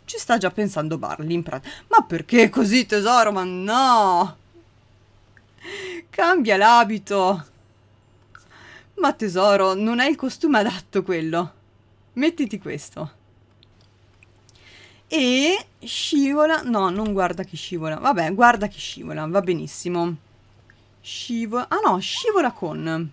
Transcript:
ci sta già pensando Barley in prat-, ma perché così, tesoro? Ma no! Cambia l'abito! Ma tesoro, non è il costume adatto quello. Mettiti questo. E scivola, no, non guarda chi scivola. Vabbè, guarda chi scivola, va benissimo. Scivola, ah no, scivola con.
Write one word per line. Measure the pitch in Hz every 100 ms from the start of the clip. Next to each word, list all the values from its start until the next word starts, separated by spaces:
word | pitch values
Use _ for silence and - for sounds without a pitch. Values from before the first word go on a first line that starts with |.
ci | - 453
sta | - 233
già | 180
pensando | 196 208 160 151 160
Barley | - 78 156
in | 170
prat-, | 165 165 - - -
ma | 311 -
perché | 165 - 240 226
così, | - 208 247
tesoro? | 240 208 202 247 214
Ma | 196
no! | 185 180 196 240 262 233 196 175 185 - _ - _ _ _ _ _ _ _ _ _ _ 339 392 381 349 -
Cambia | - 339 370 226 196
l'abito! | 226 240 214 220 - 202 185 185 147 _ _ _ _ _ _ _ _ - _ - - - _ -
Ma | 320
tesoro, | - 214 175 202 202 233
non | 190 214 240
è | 277
il |
costume | 302 262 - 320 240
adatto | 208 185 - 202
quello. | 190 175 160 165 165 - _ _ _ _ _
Mettiti | - 302 339 254 208
questo. | 147 147 - - 156 _ _ _ _ _ _ _ _ _ _ _ _ _ _ _ - - - _ -
E | 311 247 254 302 392 - _
scivola, | 233 - - 302 277 294 302 320
no, | 247 220 190
non | 185 214
guarda | 196 180 175
chi | 185 160
scivola. | - 175 160 156
Vabbè, | - 175 160
guarda | 196 240 226 208
chi | -
scivola, | - - 165 151 156
va | 190
benissimo. | 180 165 151 - 180 175 170 165 _ _ _ _ _ _ _ _
Scivola, | - - - 233 226 240 -
ah | 370
no, | 427 185
scivola | - - 466 403 262
con. | - 170 156 160 160 165